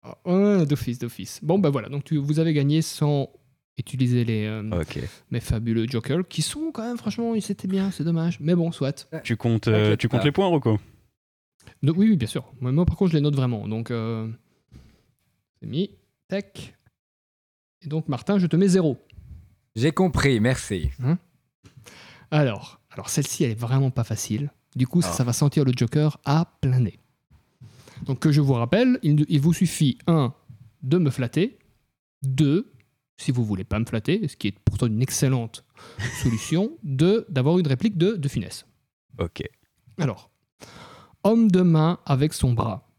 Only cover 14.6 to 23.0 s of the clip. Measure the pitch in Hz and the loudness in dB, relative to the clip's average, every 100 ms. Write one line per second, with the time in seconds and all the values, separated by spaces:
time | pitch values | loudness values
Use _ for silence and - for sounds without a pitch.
14.6 | _ - - _ _ _ _ _ _ _ | _ -20 -20 _ _ _ _ _ _ _
15.6 | 107 127 202 _ _ _ _ 196 - - | -8 -6 -6 _ _ _ _ -8 -8 -18
16.6 | - _ _ _ _ _ _ _ _ _ | -20 _ _ _ _ _ _ _ _ _
17.6 | _ _ 151 156 156 127 - 202 175 160 | _ _ -8 -6 -4 -6 0 0 2 4
18.6 | 196 185 160 120 _ - - - - _ | 4 4 2 -2 _ -20 -20 -20 -20 _
19.6 | _ 110 127 - 190 127 139 120 117 131 | _ -2 0 2 0 2 2 2 2 0
20.6 | - 95 71 - 127 175 _ _ _ _ | -4 -4 -4 -2 -2 -2 _ _ _ _
21.6 | - - - - - - _ 151 139 101 | -20 -20 -20 -20 -20 -20 _ 0 2 -2
22.6 | - - _ - | -12 -20 _ -14